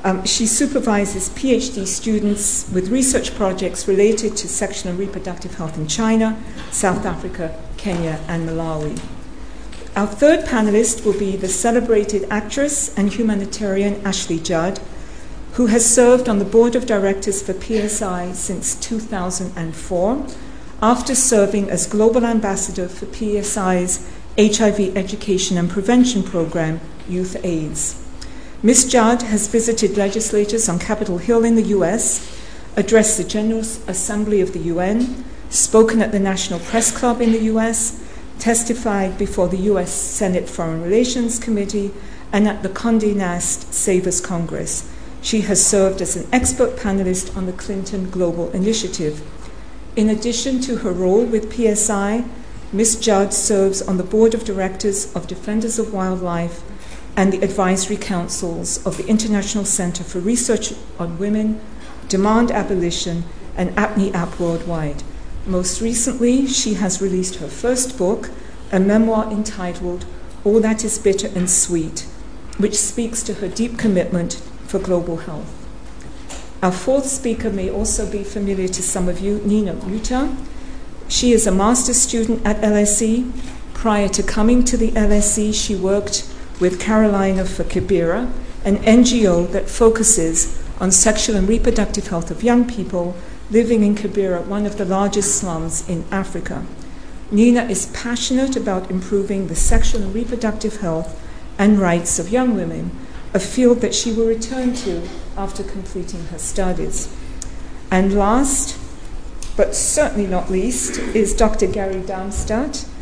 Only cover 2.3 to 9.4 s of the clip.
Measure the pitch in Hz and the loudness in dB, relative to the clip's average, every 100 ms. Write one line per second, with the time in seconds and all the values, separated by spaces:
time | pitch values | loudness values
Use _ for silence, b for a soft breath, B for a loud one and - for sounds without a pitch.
2.3 | 208 - - - 185 185 254 262 262 - | 0 -2 -2 -2 -2 0 2 2 2 -2
3.3 | - 196 185 185 - - 190 208 220 214 | -2 -2 0 -4 -4 0 4 4 4 0
4.3 | - 175 - 202 - 185 180 196 196 - | -4 -6 -4 -4 -4 -6 -4 -4 -6 -8
5.3 | 180 185 - 156 156 156 - 220 226 220 | -10 -10 -8 -8 -6 -4 0 2 4 2
6.3 | 220 B B B - 196 180 196 165 185 | 0 B B B -2 0 0 -2 -4 -6
7.3 | - 160 - - - 202 170 165 156 151 | -6 -6 -8 -10 -8 -4 -2 -2 -4 -4
8.3 | 170 165 165 165 156 151 - - - - | -4 -2 -4 -2 -4 -4 -6 -8 -12 -12
9.3 | - | -12